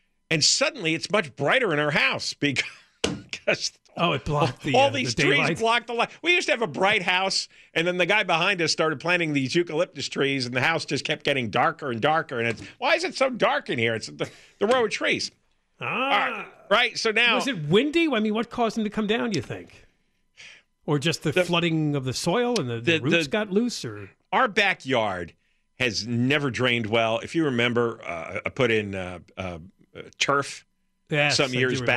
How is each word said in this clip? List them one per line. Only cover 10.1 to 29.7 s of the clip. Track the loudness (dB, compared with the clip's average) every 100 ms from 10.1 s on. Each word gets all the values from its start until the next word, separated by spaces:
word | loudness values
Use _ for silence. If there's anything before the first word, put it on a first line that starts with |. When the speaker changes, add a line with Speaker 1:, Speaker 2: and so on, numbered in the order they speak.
| 0 0 0 -2
Speaker 1:
and | 0
the |
house | 2 0 -2
just | -4
kept | -4 -2 0
getting | 0 0
darker | 2 0 0 -6
and | 0
darker. | 2 2 -2 -2
And | -2
it's, | -4 -10 -4
"Why | 0 0
is |
it | 0 -2
so | -2
dark | 2 0 0 -2
in | -2
here? | 0 -2
It's | -6
the, | -8 -8 -10 -20 -2
the | 2
row | 2 0
of |
trees." | -2 -2 -2 -4 -10 _ _ _ -10
Speaker 2:
Ah. | -6
Speaker 1:
All | -2 0 2 0
right, | -4 -12 -16 2
right? | 4 4 0
So | 0
now | 4 4 4
Speaker 2:
Was | 0
it | -2 2
windy? | 4 4 2 2
I | 2
mean, | 0
what | -2 -2
caused | -2 0 0
them | -2
to |
come | -2 0
down, | 0 0
do | -2
you |
think? | -4 -10 -14 -20 -20 _ _ _ _ -20 -20 -20 _ _ -4
Or | -2
just | 0 -2
the | 0
Speaker 1:
The, | 0
Speaker 2:
flooding | 2 0 0 0 0 -2
of | -4
the |
soil | -4 0 0 0 -2
and | -2
the, | -2
the |
Speaker 1:
the, | 0 0
Speaker 2:
roots | 2 0 0
Speaker 1:
the, |
Speaker 2:
got | -4 0
loose? | 0 0 -4
Or | -10 -12 -16 _ _
Speaker 1:
our | 0 2
backyard | 2 0 0 0 0 2 -2 -8 -14 _ _ _ -2
has | -2 -2 -2
never | 0 2 2 0
drained | 0 0 0 2
well. | 2 2 0
If | -2 -2
you | 0
remember, | 2 2 2 0 -2 -8
uh, | -8 -8 -8 -4
I |
put | 0 2
in, | 2 -2 -6
uh, | -8 -10 -14 -10
uh, | -10 -10 -14